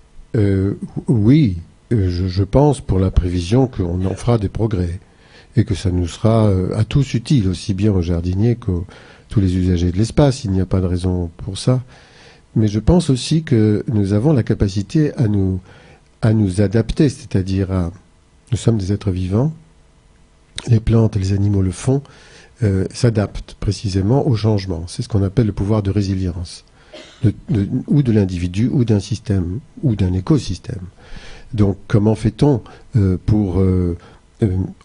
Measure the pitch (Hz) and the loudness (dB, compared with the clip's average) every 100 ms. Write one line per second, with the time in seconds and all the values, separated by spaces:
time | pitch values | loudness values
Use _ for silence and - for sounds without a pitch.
0 | _ - - - 101 98 98 - - - | _ -20 -6 0 2 2 0 -2 -8 -6
1 | - 127 104 151 131 87 85 - - 120 | -2 2 4 4 4 0 -10 -20 -4 0
2 | 92 87 95 90 95 131 147 139 - 92 | 0 0 -2 0 0 4 2 2 -2 0
3 | 92 92 90 90 85 117 127 - 90 90 | 2 2 0 0 0 2 2 0 -4 -2
4 | 95 95 - 117 98 - 110 90 90 82 | -4 -2 0 0 0 -2 -2 -2 -4 -6
5 | - _ - - - - 98 90 95 90 | -12 _ -20 -20 -4 0 0 0 -2 0
6 | 87 - 110 113 107 95 92 107 107 143 | -2 -2 2 4 4 2 0 -2 0 0
7 | 135 123 - 143 95 85 - 95 107 95 | 0 -2 0 2 2 -2 -4 0 0 2
8 | 85 85 90 92 117 117 - 90 87 - | 0 -2 -2 0 0 0 -2 -4 -6 -14
9 | - - - - 95 92 90 90 87 87 | -20 -20 -4 0 2 2 2 2 0 0
10 | 110 - 147 131 107 95 90 95 92 87 | 0 2 2 0 -2 -2 0 0 0 -2
11 | 92 90 85 - - 98 - 127 120 - | -2 -2 -4 -8 -12 -4 -2 -2 -4 -16
12 | - - - - _ - 110 104 107 175 | -20 -20 -20 -20 _ 0 0 2 2 2
13 | 165 131 - 156 160 113 107 104 - 110 | 2 -2 0 -2 2 2 4 2 0 -2
14 | 98 104 131 156 - 110 104 95 98 160 | 0 2 2 2 0 0 0 -2 -2 0
15 | 151 - 117 104 95 92 - - - - | 0 0 0 0 0 -2 -8 -20 -20 -20
16 | _ _ 113 110 101 90 101 113 110 - | _ _ 2 2 2 2 0 0 0 0
17 | 151 - - 101 95 95 92 95 85 - | 0 -2 -4 -4 -2 -2 0 -2 -2 -6
18 | _ _ _ _ _ 113 - 113 92 104 | _ _ _ _ _ -2 0 0 0 -2
19 | 101 90 90 101 147 160 - _ _ _ | -2 -4 0 0 0 -4 -16 _ _ _
20 | _ _ _ _ _ - - 117 113 113 | _ _ _ _ _ -12 0 0 2 2
21 | 110 104 95 98 101 101 95 87 - 135 | 2 0 0 0 2 0 0 -2 -2 -2
22 | - - - - - - 110 95 92 - | -4 -16 -20 -20 -20 -4 0 0 -2 0
23 | 123 107 98 - - - 110 95 101 95 | 0 0 -2 -6 -14 -6 -4 -4 -2 -2
24 | 95 135 143 110 107 104 95 82 87 - | 2 2 2 0 0 0 -2 -8 -8 -10
25 | 123 101 98 92 107 95 98 110 98 98 | -4 -2 0 2 0 -2 -2 0 0 -2
26 | 98 98 92 85 87 - - _ - - | -2 -2 -4 -6 -10 -14 -20 _ -20 -20
27 | - - 110 - - 123 101 131 - 151 | -20 -4 -2 -2 -2 -2 -2 -4 0 0
28 | 131 107 95 90 90 90 120 147 117 104 | 2 2 0 -2 -4 -2 0 0 2 0
29 | - 107 - 98 85 98 - - 151 104 | -2 -6 -2 -2 -2 -6 -12 -6 -2 0
30 | 92 90 92 156 - 92 - 92 90 - | 0 0 0 0 -2 -8 -10 -12 -12 -18
31 | - - - - - 110 101 98 - 110 | -18 -18 -18 -20 -8 0 0 0 -2 0
32 | 107 107 117 - 143 123 - - - 113 | 2 0 -2 2 2 2 -4 -18 -4 0
33 | 98 90 - 107 101 90 95 92 90 85 | 2 0 0 0 2 2 2 2 0 -4
34 | - - _ _ 110 92 - - | -10 -20 _ _ -2 0 -4 -4